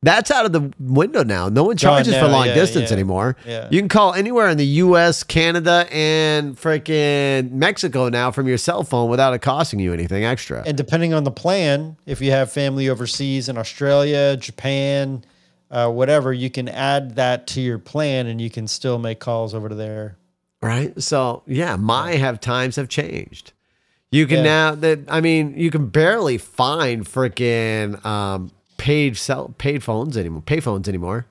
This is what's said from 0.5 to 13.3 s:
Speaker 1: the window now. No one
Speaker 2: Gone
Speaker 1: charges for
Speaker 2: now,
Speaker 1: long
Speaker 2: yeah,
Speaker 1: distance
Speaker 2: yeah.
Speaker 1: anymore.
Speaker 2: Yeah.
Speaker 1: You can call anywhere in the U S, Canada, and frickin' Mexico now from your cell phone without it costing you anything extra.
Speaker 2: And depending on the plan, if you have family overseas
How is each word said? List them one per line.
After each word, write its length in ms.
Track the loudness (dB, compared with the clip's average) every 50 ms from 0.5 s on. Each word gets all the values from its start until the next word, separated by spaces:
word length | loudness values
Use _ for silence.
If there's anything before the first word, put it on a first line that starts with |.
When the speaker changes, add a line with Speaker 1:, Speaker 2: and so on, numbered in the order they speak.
| 2
Speaker 1:
the 180 | 0 0 -2 -6 _
window 440 | -4 2 4 4 4 4 2 0 0
now. 260 | 2 0 0 0 2
No 140 | 2 4 4
one 80 | 4
Speaker 2:
Gone 60 | 2 4
Speaker 1:
charges 360 | 4 6 6 6 6 4 4
for 120 | 4 4 6
Speaker 2:
now, 40 |
Speaker 1:
long 140 | 6 6 4
Speaker 2:
yeah, 80 | 4 4
Speaker 1:
distance 380 | 4 4 4 2 0 0 0
Speaker 2:
yeah. 20 | 0
Speaker 1:
anymore. 400 | 0 0 0 0 0 0 0 -2 _ -8
Speaker 2:
Yeah. 240 | -10 -10 -8 -6 0
Speaker 1:
You 80 | 0 0
can 100 | 0 4
call 240 | 4 4 4 4 4
anywhere 360 | 2 -2 0 2 2 4 4
in 80 | 4 2
the 80 | 2
U 300 | 2 4 4 6 6 6 6
S, 260 | 6 4 2 0 -4
Canada, 640 | _ 0 2 2 2 2 2 2 4 4 4 2 0
and 640 | -2 -2 0 2 2 2 2 2 2 0 -2 -4 -8
frickin' 920 | -6 -2 -2 -2 -2 -2 -2 0 2 2 2 2 2 2 2 0 0 -2 -2
Mexico 560 | -2 0 0 0 0 0 -4 -4 0 0 0 0
now 200 | 0 0 -2 -2
from 180 | -2 -2 0 0
your 120 | 0 0
cell 240 | 0 -2 -2 -4 -4
phone 260 | -2 0 0 0 2
without 240 | 2 2 2 2 2
it 60 | 0
costing 400 | -2 -2 0 0 0 -2 -2 -2
you 140 | -2 -2 -2
anything 300 | -2 -4 -2 -2 -2 0
extra. 380 | -2 -2 -4 -6 -10 -10 -8 -6
Speaker 2:
And 140 | -6 -4 -4
depending 360 | -4 -2 0 0 0 2 0
on 80 | 0 0
the 80 | -2
plan, 640 | -4 -4 -2 0 0 2 2 2 0 0 -2 -6 -12 _ _
if 160 | -10 -8 -4
you 80 | 0 2
have 220 | 2 2 2 0
family 360 | -2 -2 -2 -2 -2 -2 0 -2
overseas 640 | -2 -2 -4 -6 -6 -4 -4 -2